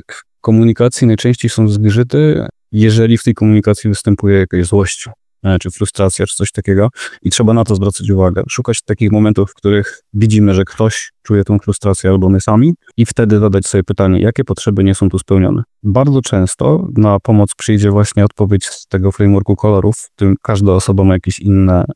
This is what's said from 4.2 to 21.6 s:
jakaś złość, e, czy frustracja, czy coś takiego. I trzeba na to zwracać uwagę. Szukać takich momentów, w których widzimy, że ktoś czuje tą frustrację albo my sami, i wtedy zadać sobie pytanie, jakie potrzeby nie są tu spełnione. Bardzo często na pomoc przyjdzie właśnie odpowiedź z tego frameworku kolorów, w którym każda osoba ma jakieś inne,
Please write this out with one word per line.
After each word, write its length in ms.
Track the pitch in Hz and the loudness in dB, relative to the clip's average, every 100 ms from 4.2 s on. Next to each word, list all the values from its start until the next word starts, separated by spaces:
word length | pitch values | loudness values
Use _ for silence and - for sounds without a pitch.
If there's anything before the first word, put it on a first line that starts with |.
| 101 98 | 2 2
jakaś 280 | 92 92 90 | 0 -2 0
złość, 420 | 104 95 - - - _ _ | 0 -2 -6 -14 -20 _ _
e, 140 | 98 92 | -2 -2
czy 120 | 90 | -2
frustracja, 560 | - 101 - 95 - 92 | -6 -6 -2 -2 -2 -6
czy 80 | |
coś 180 | - - | -4 -8
takiego. 360 | - - 98 110 - - - | -6 -2 0 0 -4 -16 -8
I 80 | - | -4
trzeba 240 | - 110 | 0 2
na 100 | 117 | 2
to 100 | 110 | 0
zwracać 360 | 98 101 - 101 | 0 -2 -4 -2
uwagę. 320 | 98 92 87 - | 0 0 0 -6
Szukać 320 | - 123 90 | -6 -4 -4
takich 300 | - 104 107 | -4 -2 0
momentów, 380 | 107 107 107 101 | 2 2 0 -2
w 40 | |
których 480 | _ 101 101 101 - _ | _ -2 -2 -2 -10 _
widzimy, 400 | 104 110 107 104 | -2 2 4 2
że 100 | 95 | 2
ktoś 480 | 95 - 110 - - _ | -2 -2 -4 -4 -12 _
czuje 220 | - 104 | -2 0
tą 140 | 98 104 | 2 -2
frustrację 520 | - 101 104 95 95 | -2 -4 -2 -2 0
albo 180 | 95 92 | 2 2
my 120 | 95 | 0
sami, 340 | - 107 143 170 _ - | 0 0 0 -2 _ -4
i 100 | 117 | -2
wtedy 320 | - 113 104 | 0 0 2
zadać 280 | 104 98 98 | 2 0 -2
sobie 180 | 101 | -2
pytanie, 360 | 92 101 98 95 | -2 0 0 2
jakie 240 | 98 117 | 0 -2
potrzeby 400 | 131 120 - 98 | -4 -4 -2 0
nie 100 | 98 | 0
są 140 | 95 98 | 2 0
tu 100 | 92 | -2
spełnione. 440 | - 95 92 - 113 _ | -2 0 0 -2 -6 _
Bardzo 400 | 104 101 139 135 | -2 0 2 0
często 640 | 123 101 92 - 131 156 180 123 | 0 -2 -2 -2 -2 -2 -2 0
na 240 | 107 101 | 2 0
pomoc 340 | - 107 101 | 2 2 2
przyjdzie 360 | - - 107 104 | -2 -2 0 2
właśnie 340 | 101 104 - | 2 0 0
odpowiedź 420 | 101 - 101 98 - | -2 0 -2 -2 -4
z 200 | - - | -16 -6
tego 260 | 98 95 | -2 -2
frameworku 440 | - 101 98 95 101 | 0 2 2 0 -2
kolorów, 400 | 107 101 98 113 | 0 0 0 -2
w 140 | - | -8
którym 200 | - 98 95 | -2 0 0
każda 300 | - 101 101 | -2 -2 2
osoba 320 | 95 - 98 | 0 0 2
ma 100 | 98 | 2
jakieś 240 | 92 - - | 2 -2 -4
inne, 460 | 98 98 | 0 2